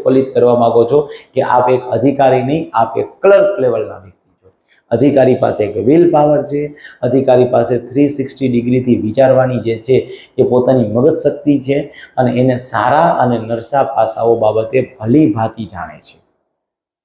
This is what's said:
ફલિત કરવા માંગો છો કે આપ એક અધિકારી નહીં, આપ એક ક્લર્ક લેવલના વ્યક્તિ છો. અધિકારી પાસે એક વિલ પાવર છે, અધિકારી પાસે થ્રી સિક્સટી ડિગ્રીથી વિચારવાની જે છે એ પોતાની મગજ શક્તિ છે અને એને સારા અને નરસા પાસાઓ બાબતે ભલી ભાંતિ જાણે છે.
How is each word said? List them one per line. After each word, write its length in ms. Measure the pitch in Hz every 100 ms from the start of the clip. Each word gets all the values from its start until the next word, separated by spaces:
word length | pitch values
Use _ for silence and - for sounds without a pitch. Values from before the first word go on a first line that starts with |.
ફલિત 300 | - 131 131
કરવા 260 | 120 120 120
માંગો 240 | 117 117
છો 260 | 117 147 147 - -
કે 80 | 127
આપ 280 | - 123 127
એક 120 | 127
અધિકારી 600 | - 113 135 135 131 127
નહીં, 280 | 127 160 -
આપ 240 | 113 117 -
એક 80 | - -
ક્લર્ક 380 | 190 196 196 -
લેવલના 380 | 127 113 104 98
વ્યક્તિ 480 | 98 - _ _ 95
છો. 60 | _ _ _ -
અધિકારી 440 | 117 139 131 127 120
પાસે 280 | 117 -
એક 220 | 104 104 120
વિલ 260 | 165 175
પાવર 320 | 151 151 143
છે, 320 | 123 143 147 - - -
અધિકારી 440 | 123 131 135 127 123
પાસે 320 | 123 117 123
થ્રી 320 | - 135 143
સિક્સટી 380 | 139 131 - 131
ડિગ્રીથી 480 | 120 120 127 123 107
વિચારવાની 640 | 107 120 131 127 127 120
જે 160 | 110 113
છે 360 | - 127 - - - -
એ 60 |
પોતાની 440 | 127 123 131 131 107
મગજ 300 | 110 143 160
શક્તિ 420 | 143 - 147 139
છે 340 | 123 139 147 - - -
અને 140 | 127
એને 280 | 123 127 127
સારા 500 | - 117 117 147 165
અને 280 | - 127 117
નરસા 460 | 110 117 - 139
પાસાઓ 520 | 131 - 110 110 113 117
બાબતે 600 | 107 107 110 131 - -
ભલી 340 | 110 139 156
ભાંતિ 320 | 117 110 - 98
જાણે 340 | 85 78 73
છે. 240 | - - _ _ _ _ _ _ _ _